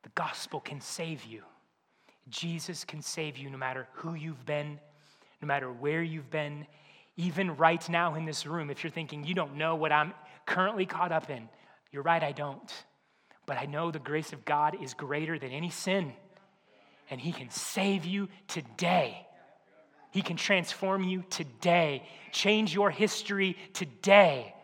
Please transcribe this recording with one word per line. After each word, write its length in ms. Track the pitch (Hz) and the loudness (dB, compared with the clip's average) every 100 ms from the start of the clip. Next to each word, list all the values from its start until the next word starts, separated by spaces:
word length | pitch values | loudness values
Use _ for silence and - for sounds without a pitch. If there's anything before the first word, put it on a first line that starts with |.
The 60 | - | -6
gospel 500 | - - - - 147 | -4 -4 -6 -10 -10
can 200 | - 147 | -10 -12
save 440 | - - 165 151 110 | -10 -8 -8 -8 -12
you. 180 | 110 - _ _ _ _ _ _ _ - | -16 -18 _ _ _ _ _ _ _ -14
Jesus 560 | - 170 165 170 160 - | -8 -4 -4 -6 -10 -10
can 160 | 151 | -10
save 360 | - - 151 131 | -8 -6 -6 -6
you 120 | 139 | -12
no 80 | 135 | -6
matter 300 | 131 131 123 | -4 -4 -8
who 200 | - 160 | -10 -8
you've 320 | 165 156 139 123 | -6 -8 -8 -2
been, 340 | 147 151 147 - _ _ _ _ _ | -2 -2 -10 -16 _ _ _ _ _
no 60 | 147 | -2
matter 260 | 139 131 | -2 -2
where 300 | 120 143 160 | -2 0 0
you've 260 | 170 160 135 | 0 -4 -4
been. 380 | 156 147 147 147 - - - _ - | -4 -2 -6 -12 -18 -20 -20 _ -2
Even 400 | 180 165 185 143 | -2 2 0 6
right 320 | 165 170 - | 6 6 2
now 240 | 170 170 | 2 2
in 120 | 156 160 | 0 -4
this 200 | 143 147 | -6 -4
room, 240 | 165 147 | -4 -4
if 140 | 139 | -6
you're 80 | 165 | -6
thinking, 320 | 165 156 147 | -6 -8 -8
"You 100 | 147 | -2
don't 220 | 185 151 143 | -2 -2 -2
know 200 | 160 160 | 0 2
what 160 | 156 | 4
I'm 220 | 147 156 - - - - | 4 4 -4 -20 -14 -2
currently 400 | 185 190 220 185 | 2 2 2 -2
caught 260 | - 175 | 0 2
up 200 | 160 - | 0 -2
in," 180 | 127 113 - - - _ | -10 -10 -20 -20 -20 _
you're 120 | 139 | -4
right, 200 | 147 165 | 2 2
I 80 | 151 | 2
don't. 540 | 143 147 139 - - - _ _ _ _ - - | -2 -8 -8 -14 -16 -16 _ _ _ _ -18 -6
But 120 | 131 | -6
I 80 | 143 | -4
know 260 | 147 170 | -2 -2
the 80 | 160 | -4
grace 320 | 135 156 156 | -2 -4 -4
of 140 | 143 - | -10 0
God 360 | 147 151 190 | 4 4 2
is 120 | 135 | -8
greater 440 | - 143 147 160 160 | -8 -4 -2 -2 -4
than 140 | 131 | -4
any 180 | 139 170 | -4 -4
sin, 460 | - - 196 156 117 - - _ _ _ - - _ - | -4 0 2 0 -6 -20 -20 _ _ _ -20 -20 _ -12
and 100 | 131 | -6
he 140 | 147 | -4
can 160 | 165 123 | -6 -8
save 560 | - - - 196 196 160 | -8 -6 0 2 2 0
you 240 | 196 196 - - | -4 -4 -8 -8
today. 800 | 175 123 107 170 180 123 95 - - - - _ - _ _ - | -8 -8 -2 2 4 2 -4 -18 -20 -20 -20 _ -20 _ _ -4
He 100 | 196 | -4
can 160 | - 170 | -2 -4
transform 680 | - 190 170 - 190 190 | 2 2 2 -2 0 2
you 200 | 185 185 | 0 -2
today, 840 | 180 - 151 113 175 175 156 143 - - - | -4 -8 -8 0 4 4 4 0 -8 -18 -6
change 420 | - 196 214 214 | 0 4 4 4
your 160 | 175 202 | 4 2
history 680 | 139 214 - - 196 190 175 - | 4 0 0 -2 0 0 0 -10
today. 840 | - 160 117 196 202 180 135 110 - | -8 -8 -2 8 10 10 6 -4 -14